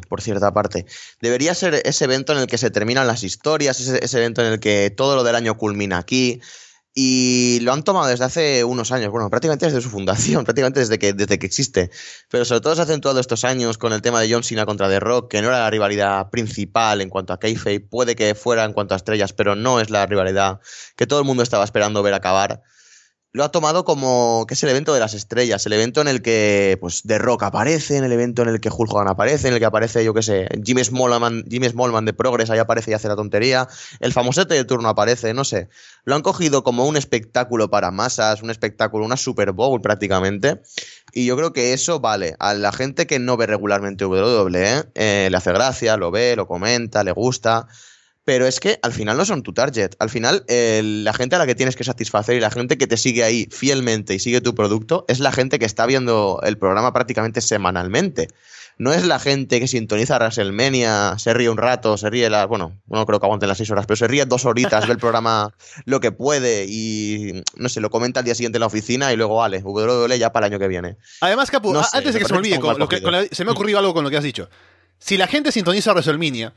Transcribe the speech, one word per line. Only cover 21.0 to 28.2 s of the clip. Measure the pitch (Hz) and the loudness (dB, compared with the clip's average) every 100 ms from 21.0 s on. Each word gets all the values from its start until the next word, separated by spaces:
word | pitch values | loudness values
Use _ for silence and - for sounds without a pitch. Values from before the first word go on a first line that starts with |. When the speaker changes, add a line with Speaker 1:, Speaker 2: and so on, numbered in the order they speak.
| - | 0
Speaker 1:
todo | 143 | 0
el | 139 | 2
mundo | 127 | 0
estaba | 120 110 | 2 2
esperando | 107 110 104 104 | 0 0 0 2
ver | 101 | 0
acabar. | 98 95 95 98 - _ _ - - _ _ _ 123 | 0 2 2 0 -4 _ _ -20 -20 _ _ _ -2
Lo | |
ha | 147 | 0
tomado | 170 151 175 | 0 2 0
como | 175 143 131 123 117 113 113 | 0 0 2 2 4 2 -2
que | |
es | 139 | -2
el | 147 | 0
evento | 135 156 | 0 2
de | 135 | 2
las | 107 | 0
estrellas, | 104 - 117 120 98 107 | -4 -4 0 0 0 0
el | |
evento | 107 117 151 | 0 2 0
en | 147 | 0
el | 127 | 0
que, | 113 113 104 101 98 95 | 2 2 4 4 2 0
pues, | 87 - 107 | -4 -6 -2
The | 107 | 0
Rock | 113 117 | 2 0
aparece, | 101 107 131 160 - 143 | 0 0 0 0 0 0
en | |
el | 131 | 2
evento | 120 | 2